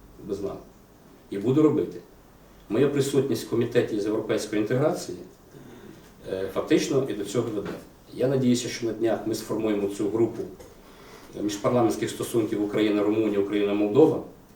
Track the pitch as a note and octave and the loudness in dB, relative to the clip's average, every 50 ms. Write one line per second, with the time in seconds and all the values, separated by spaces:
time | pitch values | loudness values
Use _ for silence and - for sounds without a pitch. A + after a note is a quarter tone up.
0 | - - - - - - G2 - - - - - - - - - - - - - | -20 -20 -20 -16 -10 -8 -8 -6 -6 -8 -8 -10 -16 -20 -20 -20 -20 -20 -20 -20
1 | - - - - - - - G2+ G#2 A#2+ C3+ D#3 D3+ D3 A#2+ F#2+ F2 - - - | -20 -20 -20 -20 -14 -10 -8 -4 0 2 4 4 4 4 4 2 -2 -4 -6 -12
2 | - - - - - - - - - - - - - - G2+ - C#3+ C#3+ C#3+ C#3+ | -16 -18 -20 -20 -20 -20 -20 -20 -20 -20 -20 -20 -10 -2 0 2 2 2 2 0
3 | C3 - - C3+ B2+ - A#2 - - - A2+ A#2 A#2+ A#2 - A#2+ G#2+ - A2+ G#2 | 0 0 2 2 2 2 0 -4 -4 -2 -2 0 0 2 2 0 0 0 0 -2
4 | G2+ G#2+ G#2+ G#2+ G#2 - A2+ G#2 - - G#2+ G#2 G#2+ G#2+ B2+ B2+ D3 D#3+ F3+ - | -2 0 -2 -2 0 0 -2 -2 -2 -2 -2 -2 0 0 2 2 2 0 0 -2
5 | - - - - - - - - - - - - - - - - - - - - | -6 -10 -12 -12 -14 -18 -20 -20 -20 -20 -20 -20 -20 -20 -20 -20 -20 -20 -20 -20
6 | - - - - - - F#2+ F#2+ G2 G2 - A#2 - - D#3 F3+ - - D3 C3 | -20 -20 -20 -16 -10 -8 -6 -6 -4 -4 -4 -4 0 2 2 2 2 2 0 0
7 | - - G2+ G#2 G2 - - B2 A2 A2 G#2+ G2 F#2 F2 - - - - - - | 0 0 -2 -4 -6 -4 -2 -2 -2 -2 -2 -6 -6 -6 -8 -10 -14 -18 -20 -20
8 | - - - - A#2+ C3+ C#3 C3 B2 B2 B2 A#2 - - - - A#2+ A2+ G#2 G#2+ | -20 -12 -6 -2 0 2 2 2 4 4 2 2 0 -4 -6 -4 -4 -4 -2 0
9 | A2+ A2+ G#2+ - - A2 G#2+ G#2+ - - A2 G#2+ A2 A2 G#2 G2+ G2 G2 G2+ - | 0 0 0 0 -2 -4 -4 -4 -4 -6 -4 -2 0 0 0 0 0 -2 -2 -2
10 | G#2+ G2 G#2+ A#2 A#2 G#2+ - G2 F#2+ - - - - - - - - - - - | -2 -2 0 2 0 0 0 -4 -8 -10 -10 -16 -20 -20 -20 -20 -20 -20 -20 -20
11 | - - - - - - - G2 G2 G#2 - - - B2+ B2 B2 A#2 G#2+ G2+ - | -20 -20 -20 -20 -20 -14 -8 -6 -4 -4 -4 -2 0 2 2 4 4 4 2 0
12 | A2+ G#2 - - - - - A#2 G#2+ - G2+ G2+ G#2 G2+ - A2 G#2+ G#2+ G2+ G#2 | -2 -4 -4 -6 -6 -2 0 0 0 0 0 -2 -2 0 2 2 2 4 4 2
13 | G2+ G#2+ A2 A2 A2 G#2 G2+ G2+ G2 - G#2 G#2 G2+ G2+ G2+ G#2 G#2 G#2 G#2+ C3+ | 2 2 2 2 2 2 2 0 0 0 0 0 2 2 2 2 2 4 6 8
14 | D#3+ D3 - - - - - - - - - | 8 8 6 2 -4 -10 -16 -20 -20 -20 -20